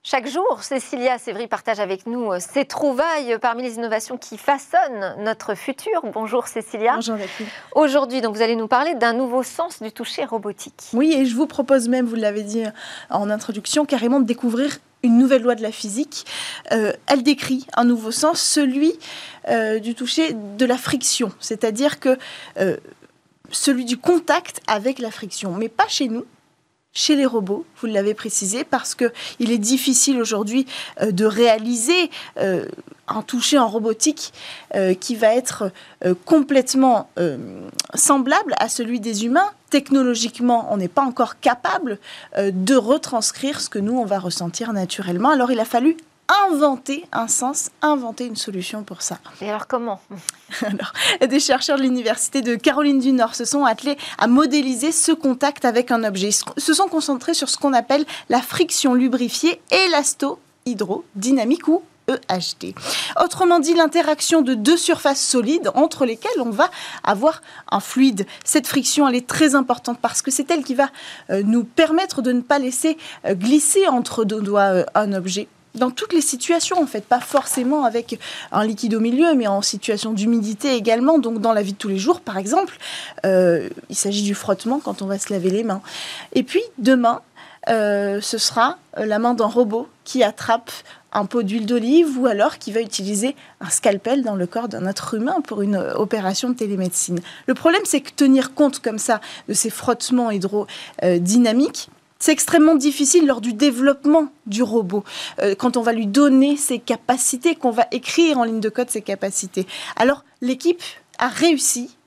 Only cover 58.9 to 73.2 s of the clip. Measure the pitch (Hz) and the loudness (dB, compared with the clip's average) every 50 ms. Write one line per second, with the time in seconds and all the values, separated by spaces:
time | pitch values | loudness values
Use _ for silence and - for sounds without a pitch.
58.9 | 247 247 254 254 240 247 247 233 - - - 330 349 - _ _ - 370 381 359 | 4 4 4 2 2 0 -2 -2 -2 0 0 0 0 0 _ _ 2 2 4 4
59.9 | 320 294 294 - - - 285 277 - - _ _ _ _ _ 247 240 196 214 175 | 2 2 0 0 -2 -2 -4 -4 -4 -8 _ _ _ _ _ -6 -4 -4 -4 -4
60.9 | 202 330 - _ _ 202 196 254 277 262 214 233 311 339 - - 320 381 - _ | -4 -6 -6 _ _ -4 2 2 4 4 4 2 2 2 4 2 2 2 0 _
61.9 | _ _ _ - 269 - - - 185 180 165 - - _ - - 196 - - - | _ _ _ -2 -2 -2 -2 -2 -2 -2 -2 -6 -8 _ -12 -12 -12 -10 -8 -6
62.9 | - - - - - - - 349 - - 370 349 339 349 269 320 339 339 330 302 | -6 -6 -6 -4 0 0 0 0 2 2 4 4 6 4 4 4 4 4 4 4
63.9 | - 339 - 311 302 302 - - 330 320 277 240 262 214 208 254 339 339 - - | 2 2 2 2 0 -2 0 2 4 4 4 2 0 0 4 2 2 4 2 0
64.9 | 330 - - 285 277 - - - - 247 220 226 311 349 320 196 - 254 302 330 | 0 2 2 0 0 2 -2 0 0 0 2 2 0 0 0 0 2 2 2 2
65.9 | - - 277 240 226 226 - - 494 339 247 233 208 220 311 370 - - - - | 2 -2 -2 -2 -2 -4 -4 -4 -2 -2 -2 -2 2 2 2 0 0 -10 -14 -14
66.9 | - - - - 208 190 247 311 320 - - - - - - - - 202 - - | -14 -4 0 0 0 4 2 2 0 0 -14 -20 -20 -20 -6 -4 -4 -2 -2 -2
67.9 | - 254 262 269 214 190 190 - - - - - - 302 - - - 285 247 - | 2 4 4 4 4 0 -6 -6 -8 -10 -6 0 0 0 0 2 -2 -2 0 0
68.9 | - 294 285 269 247 247 247 - - - 311 294 262 277 262 254 240 - - - | 2 2 2 4 2 0 -2 -4 0 2 4 4 4 2 2 2 -2 -2 -2 -6
69.9 | 240 - - 233 - - - 277 254 - 277 - 339 311 254 262 254 247 277 269 | -4 -2 -4 -2 -2 -2 -4 -2 -2 -2 0 0 -2 -2 -2 -2 2 2 0 0
70.9 | - - - - - - - - - 196 202 208 226 240 220 240 _ - 320 311 | 0 -14 -18 -18 -18 -18 -6 -4 -2 0 2 2 2 2 0 0 _ 2 4 4
71.9 | 311 339 381 370 - 285 226 254 247 247 247 - 294 285 262 254 254 - - 320 | 4 2 0 0 -4 -4 -2 0 0 0 0 0 0 0 0 -2 -4 0 0 0
72.9 | 311 320 - - - - | 0 -2 -8 -18 -18 -8